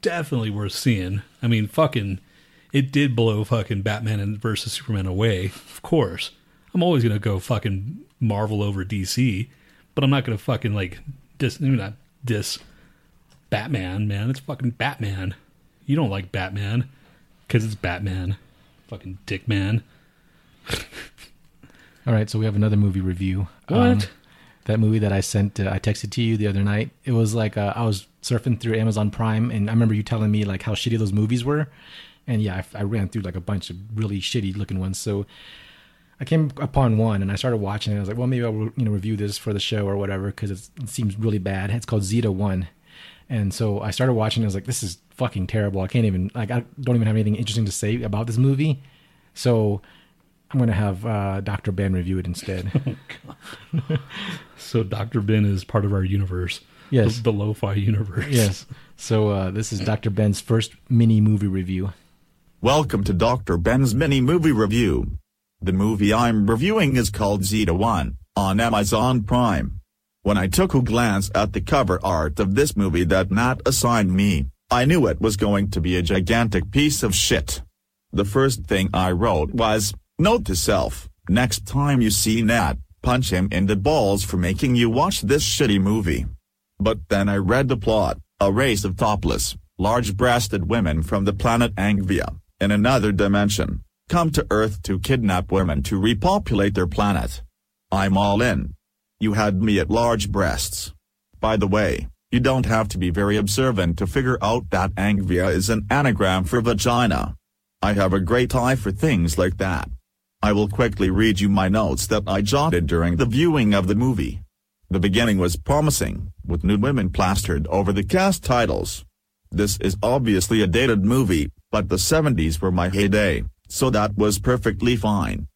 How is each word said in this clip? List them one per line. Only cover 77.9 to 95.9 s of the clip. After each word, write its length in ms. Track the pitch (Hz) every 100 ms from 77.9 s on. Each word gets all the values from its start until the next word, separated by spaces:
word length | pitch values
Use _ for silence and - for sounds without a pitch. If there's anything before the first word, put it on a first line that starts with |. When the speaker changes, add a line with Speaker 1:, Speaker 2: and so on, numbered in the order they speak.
| _ _
Speaker 3:
The 120 | -
first 400 | 101 120 135 117
thing 260 | - 98 95
I 180 | - 92
wrote 400 | 87 113 87 76
was, 400 | - 113 107 104 - _ -
"Note 260 | 180 233 -
to 80 | 87
self, 520 | - 98 58 - - _ -
next 380 | 95 123 - -
time 340 | 135 143 139
you 100 | 110
see 320 | 104 110 113
Nat, 320 | 110 117 85 64 - _
punch 280 | - 123 123
him 160 | 90 98
in 160 | - 98
the 80 |
balls 480 | 104 98 156 104 101
for 140 | - 92
making 400 | 87 95 139 123
you 120 | 117
watch 320 | 117 170 -
this 220 | 101 143
shitty 360 | - - 143 101
movie." 460 | 95 110 87 64 65 - _ _ _ _
But 300 | 98 113 -
then 200 | 101 101
I 80 | 101
read 300 | 92 120 131
the 80 | 123
plot, 420 | 98 110 80 - - _
a 120 | 101
race 320 | 101 135 107
of 120 | 101 90
topless, 600 | 113 104 95 52 - - - _
large-breasted 880 | 95 120 110 98 123 120 107 101 85
women 340 | 117 90 78
from 220 | 80 104
the 80 | 98
planet 420 | 98 120 117 120 98
Angvia, 640 | 98 101 95 95 - - _ _
in 100 | 98
another 420 | 104 113 131 104
dimension, 720 | 98 101 104 104 104 - - - _ _
come 220 | 175 165
to 160 | 139 -
Earth 320 | 104 110 98
to 160 | - 95
kidnap 540 | - 131 110 90 90
women 300 | 95 90 73
to 140 | 69